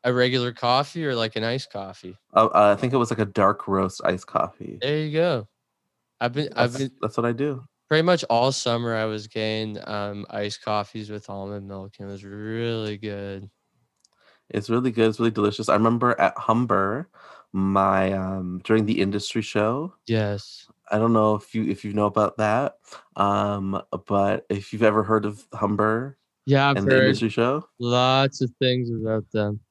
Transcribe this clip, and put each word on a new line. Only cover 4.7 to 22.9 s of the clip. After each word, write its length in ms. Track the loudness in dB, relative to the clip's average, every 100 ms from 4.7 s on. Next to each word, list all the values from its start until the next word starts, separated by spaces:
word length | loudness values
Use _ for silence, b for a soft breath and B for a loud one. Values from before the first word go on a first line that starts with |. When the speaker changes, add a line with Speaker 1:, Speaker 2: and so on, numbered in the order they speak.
| -6
Speaker 1:
There 160 | -4 -2
you 140 | -2
go. 360 | 0 0 0 -6 _ _ _ _ _ _ _
I've 120 | -4
been, 160 | -2 -4 0
I've 160 | 0
Speaker 2:
That's, 60 | 0
Speaker 1:
been 140 | -6 _
Speaker 2:
that's 160 | -4 -2
what 100 | -2
I 60 |
do. 360 | 0 -4 -4 -12 _ _
Speaker 1:
pretty 140 | 2
much 220 | 4 2 2
all 220 | 2 2
summer 420 | 0 -2 0 0
I 120 | -2 -2
was 220 | -4 -8
getting, 500 | -6 -4 -2 -6 -8 -8
um, 380 | -6 -6 -8 -8
iced 320 | -6 -6 -6
coffees 480 | -4 -4 -4 -10 -12
with 200 | -12 -10
almond 380 | -10 -8 -10 -10
milk, 260 | -14 -14 -14
and 80 | -14
it 40 |
was 120 | -12
really 720 | -14 -12 -8 -6 -4 -4 -6 -8
good. 520 | -8 -8 -10 -12 -14 _ _ _ _ _ _ b b b _
Speaker 2:
It's 200 | -8 -2
really 200 | 0 0
good. 180 | 2 2
It's 100 | 4
really 100 | 0
delicious. 380 | 2 0 0 2
I 60 |
remember 440 | 4 4 4 2 4
at 160 | 2 2
Humber, 720 | 0 0 2 2 0 -2 -8 B B B B
my, 600 | -2 2 4 4 4 2
um, 480 | 0 -4 -4 -6 -8
during 220 | 2 2 2
the 140 | 0
industry 420 | 0 -2 -4 -6
show. 520 | -2 0 0 -2 -6 _ -4
Speaker 1:
Yes. 600 | 0 0 -4 -10 -20 -20 _ -4
Speaker 2:
I 80 | 0
don't 140 | 4
know 220 | 4 4 0
if 180 | -4
you, 100 | -4
if 200 | -2 -4
you 80 | -4
know 120 | 0 0
about 320 | 2 0 0
that, 400 | 0 0 -2 -8 B